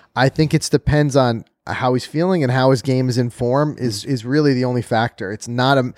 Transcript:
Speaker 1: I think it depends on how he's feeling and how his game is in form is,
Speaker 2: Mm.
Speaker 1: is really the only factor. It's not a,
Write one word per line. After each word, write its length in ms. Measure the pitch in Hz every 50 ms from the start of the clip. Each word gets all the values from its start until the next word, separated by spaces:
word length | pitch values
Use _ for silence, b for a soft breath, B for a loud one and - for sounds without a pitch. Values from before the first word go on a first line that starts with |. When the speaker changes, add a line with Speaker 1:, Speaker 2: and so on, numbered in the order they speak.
| B B B
Speaker 1:
I 160 | 120 127 135
think 240 | - - 156 143 -
it 120 | 151 - -
depends 460 | - 143 - - 151 147 147 143 123
on 280 | 139 131 120 117 110 - _ _ _ - -
how 260 | 92 - 131 127 127
he's 120 | 127 -
feeling 380 | - - 151 170 185 190 175 143
and 80 | 123 123
how 180 | 131 127 131
his 100 | 135 117
game 280 | - 135 127 127 131 127
is 100 | 117 123
in 100 | 123 120
form 460 | - - 123 120 127 139 151 147 - -
is, 240 | 123 120 104 104 -
Speaker 2:
Mm. 40 | -
Speaker 1:
is 160 | 139 117 107
really 300 | 123 135 151 151 143 135
the 100 | 123 127
only 180 | 123 123 123 110
factor. 500 | - 123 110 117 120 _ - 113 92 107
It's 160 | 104 - 117
not 280 | 120 123 123 135 139 139
a, 140 | 123 127 -